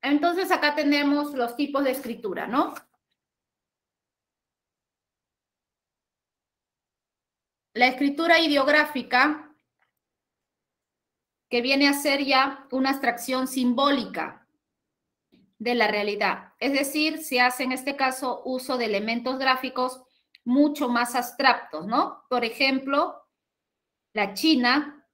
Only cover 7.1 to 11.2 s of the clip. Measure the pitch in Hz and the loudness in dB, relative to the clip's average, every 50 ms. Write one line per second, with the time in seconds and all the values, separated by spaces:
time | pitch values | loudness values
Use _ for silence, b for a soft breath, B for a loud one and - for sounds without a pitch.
7.1 | _ _ _ _ _ _ _ _ _ _ _ _ _ 220 247 254 254 - 285 285 | _ _ _ _ _ _ _ _ _ _ _ _ _ 2 2 2 2 2 0 0
8.1 | 277 285 330 339 339 330 330 311 285 277 269 285 294 302 294 294 - 269 - - | 0 0 4 4 4 4 4 4 2 2 4 4 4 4 4 2 -2 -8 -6 0
9.1 | - 247 269 302 302 - - - _ _ _ _ _ _ _ _ _ _ _ _ | 2 4 4 4 2 -2 -8 -20 _ _ _ _ _ _ _ _ _ _ _ _
10.1 | _ _ _ _ _ _ _ _ _ _ _ _ _ _ _ _ _ _ _ _ | _ _ _ _ _ _ _ _ _ _ _ _ _ _ _ _ _ _ _ _
11.1 | _ _ | _ _